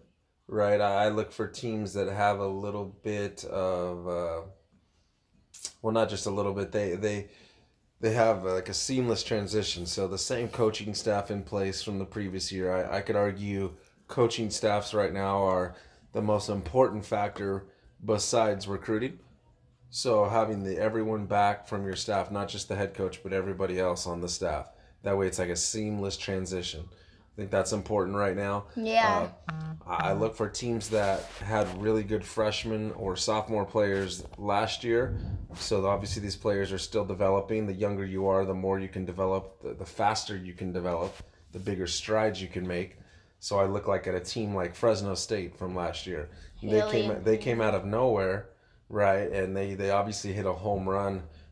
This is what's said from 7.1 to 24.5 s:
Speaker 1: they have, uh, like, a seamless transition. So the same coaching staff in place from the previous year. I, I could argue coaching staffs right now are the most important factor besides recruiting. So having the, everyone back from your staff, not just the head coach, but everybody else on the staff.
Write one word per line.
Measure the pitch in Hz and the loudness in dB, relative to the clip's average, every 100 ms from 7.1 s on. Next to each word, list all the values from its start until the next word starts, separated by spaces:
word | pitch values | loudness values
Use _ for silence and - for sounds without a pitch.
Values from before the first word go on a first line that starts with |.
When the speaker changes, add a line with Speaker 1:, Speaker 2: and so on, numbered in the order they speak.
| 104 95 - - _ _ _ _ - | -2 -6 -14 -20 _ _ _ _ -2
Speaker 1:
they | 113 | 0
have, | 117 113 98 92 | 4 4 4 0
uh, | |
like, | 92 92 | -2 -2
a | 95 | -4
seamless | - 131 123 104 | 0 2 2 0
transition. | - 110 98 107 95 90 87 | 0 -2 0 0 0 -4 -4
So | - 95 | -2 -2
the | 95 | -2
same | - 127 117 | -2 -2 -2
coaching | - 110 110 104 | 2 2 2 -6
staff | 98 113 101 - | -4 0 0 0
in | 101 | -6
place | 95 101 98 95 | -4 -2 -2 -2
from | - 98 | -4 -4
the | 95 | -4
previous | 110 98 92 - | -4 -4 -4 -4
year. | 95 90 | -2 0
I, | 92 - 101 | 0 0 -2
I | |
could | - 101 | 0 2
argue | 101 95 101 98 95 85 - _ - | 2 0 -4 -2 -2 -6 -20 _ -6
coaching | - 117 117 107 | 2 2 2 -2
staffs | - 107 104 101 | 0 2 2 2
right | 104 98 | 0 2
now | 95 98 98 | 0 2 4
are | 98 92 90 - - - - | 4 4 0 -6 -20 -20 -8
the | 110 | -2
most | 107 104 107 | 2 2 2
important | 101 90 127 131 104 98 | -2 2 4 4 4 -2
factor | 107 104 104 101 98 - _ - - | -2 -2 -2 -4 -4 -6 _ -20 -10
besides | 104 107 - 120 110 101 98 | 0 0 4 4 4 2 -2
recruiting. | 98 - 110 131 - - - _ _ _ _ - | -6 -2 -2 -2 -8 -20 -20 _ _ _ _ -12
So | - 131 107 104 | -4 4 6 6
having | 117 110 101 | 4 2 0
the, | 95 85 | -2 0
everyone | 107 113 110 107 98 | 0 0 0 -2 0
back | 104 101 104 - | 4 4 2 -4
from | 104 98 | -4 -4
your | 90 | -4
staff, | - 101 90 | 0 0 0
not | 101 98 | -4 -4
just | 101 - | -6 -4
the | 98 | -2
head | 98 | -2
coach, | - 92 - | -2 -4 -4
but | 95 | -4
everybody | 95 95 92 95 92 | -2 -2 -2 0 2
else | 92 87 90 | 2 0 -2
on | 85 | -4
the | 87 | -4
staff. | - 90 | -2 -2